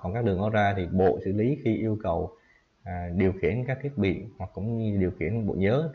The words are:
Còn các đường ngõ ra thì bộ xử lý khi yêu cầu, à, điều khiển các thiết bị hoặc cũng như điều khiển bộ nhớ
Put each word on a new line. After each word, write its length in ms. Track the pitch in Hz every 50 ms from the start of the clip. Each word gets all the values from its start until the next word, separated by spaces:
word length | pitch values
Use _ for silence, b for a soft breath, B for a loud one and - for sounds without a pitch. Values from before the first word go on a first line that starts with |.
| -
Còn 120 | 92 92
các 100 | 117 120
đường 140 | 110 95 90
ngõ 120 | 98 110
ra 240 | 113 107 104 101 98
thì 100 | 98 87
bộ 320 | 82 87 92 92 110 - - -
xử 80 | 95 98
lý 260 | 104 110 127 147 139 -
khi 120 | 117 110
yêu 220 | 71 107 110 107 104 -
cầu, 300 | 95 85 85 82 85 b b b b b b b b _ _ -
à, 280 | 92 90 90 87 87 87
điều 180 | 92 95 95 87 - -
khiển 220 | 78 98 123 127
các 140 | 127 131 135 -
thiết 160 | 143 139 -
bị 260 | 101 98 82 - 98 110 - -
hoặc 120 | 95 - -
cũng 240 | 90 95 113 117 117
như 200 | 113 107 101 98
điều 100 | 92 90 - -
khiển 280 | 76 80 107 117 110
bộ 80 | 95 -
nhớ 360 | - 95 98 113 143 160 156 -